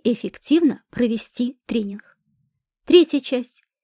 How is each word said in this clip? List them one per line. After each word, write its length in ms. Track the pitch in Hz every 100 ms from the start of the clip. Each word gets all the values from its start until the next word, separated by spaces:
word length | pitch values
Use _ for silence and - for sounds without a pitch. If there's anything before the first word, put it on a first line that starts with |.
| 233
эффективно 720 | 233 - - - 311 320 - _
провести 680 | - 240 226 - - 247 - -
тренинг. 520 | 226 202 202 _ _ _ _ _ _ _ _
Третья 360 | - 349 320 285
часть: 420 | - 254 240 _ _ _